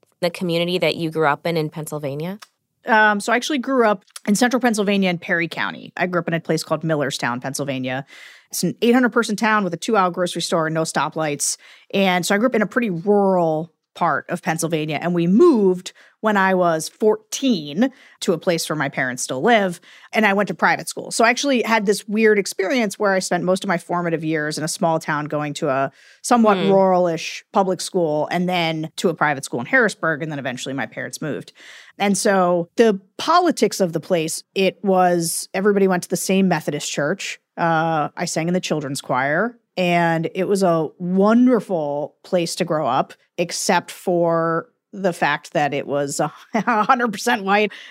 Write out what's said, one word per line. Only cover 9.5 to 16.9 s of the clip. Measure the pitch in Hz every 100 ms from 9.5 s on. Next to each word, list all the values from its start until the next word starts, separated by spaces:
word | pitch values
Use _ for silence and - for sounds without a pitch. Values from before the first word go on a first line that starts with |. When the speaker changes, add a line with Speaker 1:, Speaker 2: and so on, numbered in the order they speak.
| 214
Speaker 2:
with | 185
a | 165
two-aisle | - 214 180
grocery | 180 175 170
store | - 175 156
and |
no | 160
stoplights. | 160 156 147 160 156 143 - - - - _
And | 196 196 180 165
so | 202
I |
grew | 254
up | 220
in |
a | 202
pretty | 254 233
rural | 165 202 208 196 180 165 156 165 _ _
part | - 170 135 -
of | 170
Pennsylvania. | 180 165 160 160 156 147
And | 175 175
we | 170
moved | 214 349 233 190 180 - - _ _
when | 214 202
I | 190
was | 185 175 160
fourteen | -